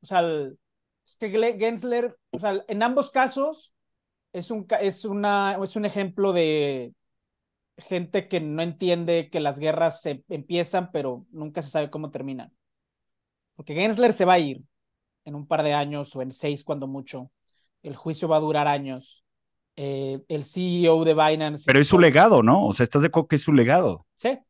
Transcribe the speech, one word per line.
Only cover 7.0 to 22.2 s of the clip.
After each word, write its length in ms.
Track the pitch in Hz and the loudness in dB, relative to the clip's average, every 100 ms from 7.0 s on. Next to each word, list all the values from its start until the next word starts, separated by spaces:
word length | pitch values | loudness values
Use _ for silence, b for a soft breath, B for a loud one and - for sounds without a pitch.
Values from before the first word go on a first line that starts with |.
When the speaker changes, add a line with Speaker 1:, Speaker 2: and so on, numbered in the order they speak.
| _ _ _ _ _ _ _ - | _ _ _ _ _ _ _ -20
Speaker 1:
gente 500 | - 185 175 202 190 | -8 -6 -4 -4 -2
que 120 | 180 | -4
no 220 | 156 151 | -4 -4
entiende 680 | 170 160 180 175 170 170 156 | -6 -4 -2 0 0 -2 -2
que 100 | 165 | -4
las 180 | 147 139 | -4 -2
guerras 440 | 156 156 165 160 | -2 0 0 -2
se 200 | 160 139 - | -8 -10 -10
empiezan, 640 | 156 139 175 170 190 180 | -14 -6 -4 -2 -4 -4
pero 340 | 156 135 123 - | -6 -6 -8 -12
nunca 300 | 156 151 151 | -14 -12 -10
se 80 | 143 | -6
sabe 200 | 160 147 | -6 -6
cómo 200 | 156 151 | -8 -10
terminan. 420 | 147 135 131 - _ _ _ _ _ _ _ _ _ _ | -10 -10 -12 -14 _ _ _ _ _ _ _ _ _ _
Porque 200 | - 151 | -20 -10
Gensler 380 | 151 208 214 240 | -4 -2 2 2
se 120 | - | 2
va 100 | 180 | 4
a 40 | 180 | 4
ir 240 | 151 135 - _ _ _ _ _ | 2 -6 -16 _ _ _ _ _
en 100 | - | -16
un 120 | 147 147 | -14 -4
par 160 | 156 | -2
de 120 | 151 | 0
años 400 | 147 143 147 143 139 | -2 -2 -6 -10 -10
o 60 | |
en 100 | 131 | -12
seis 320 | 131 151 143 | -8 -8 -8
cuando 220 | - 143 135 | -8 -8 -8
mucho. 440 | 135 - - - _ _ _ _ _ | -12 -12 -16 -16 _ _ _ _ _
El 140 | 160 139 | -18 -12
juicio 320 | 165 156 170 | -10 -6 0
va 80 | 156 | 0
a 40 | |
durar 280 | 151 151 147 | 2 0 0
años. 560 | 143 135 131 - _ _ _ _ _ _ - | -2 -4 -12 -14 _ _ _ _ _ _ -12
Eh, 440 | 139 135 135 135 - | -8 -6 -6 -8 -8
el 160 | 156 | -10
C 160 | 135 185 180 175 | -8 -6 -2 2
E 40 | 170 | 4
O 120 | 160 | 4
de 120 | 160 | 4
Binance 500 | 156 156 156 151 147 - | 4 4 2 -2 -4 2
Speaker 2:
Pero 140 | 135 | 4
es 80 | 147 | 6
su 80 | 180 | 8
Speaker 1:
está 100 | 170 | 8
Speaker 2:
legado, 360 | 135 | 8